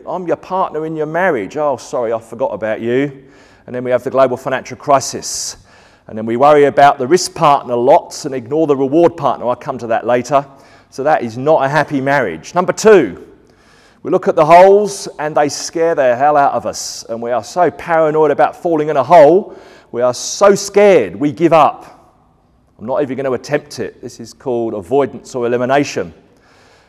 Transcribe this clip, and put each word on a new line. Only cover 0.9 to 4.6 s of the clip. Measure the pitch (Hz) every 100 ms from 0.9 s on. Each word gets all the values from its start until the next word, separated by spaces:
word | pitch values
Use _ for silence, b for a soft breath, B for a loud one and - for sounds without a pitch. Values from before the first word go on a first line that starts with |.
| 160
your | 151
marriage. | 165 190 131 95 143
Oh, | 147 127
sorry, | - 135 117
I | 113
forgot | - 117 135
about | 101 107 107
you." | 113 127 143 143 - b b b -
And |
then | 123 127
we |
have | 123
the | 131
global | 127 135 123
financial | 143 131